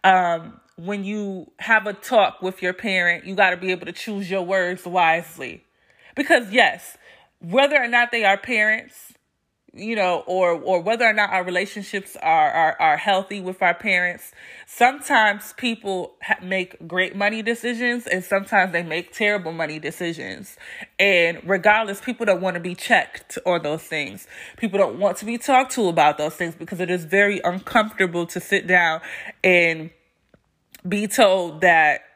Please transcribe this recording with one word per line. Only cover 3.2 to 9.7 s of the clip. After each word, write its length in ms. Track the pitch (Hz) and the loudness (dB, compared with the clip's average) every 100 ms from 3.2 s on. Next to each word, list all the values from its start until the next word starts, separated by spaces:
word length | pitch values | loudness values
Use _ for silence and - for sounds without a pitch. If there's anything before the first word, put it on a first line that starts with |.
you 100 | - | -4
gotta 220 | 190 190 180 | 2 2 2
be 160 | 185 | -4
able 140 | 185 165 | -4 -6
to 80 | |
choose 360 | 175 - 202 185 | -12 -8 -8 -4
your 120 | 190 | -4
words 440 | 175 190 180 180 175 | 0 0 0 -4 -4
wisely. 760 | 180 165 165 165 - 127 - _ _ _ _ _ - | 2 2 2 -2 -14 -14 -14 _ _ _ _ _ -6
Because 360 | 285 294 214 | 2 2 4
yes, 460 | 233 190 180 - - - - _ _ | 4 4 2 -14 -20 -20 -20 _ _
whether 420 | 170 226 277 285 | -2 2 4 2
or 60 | 240 | 2
not 240 | 240 240 | 0 0
they 140 | 233 208 | 2 2
are 120 | 196 | 2
parents, 760 | - 226 214 220 - - - _ _ _ _ _ _ | 0 0 2 0 -6 -20 -20 _ _ _ _ _ _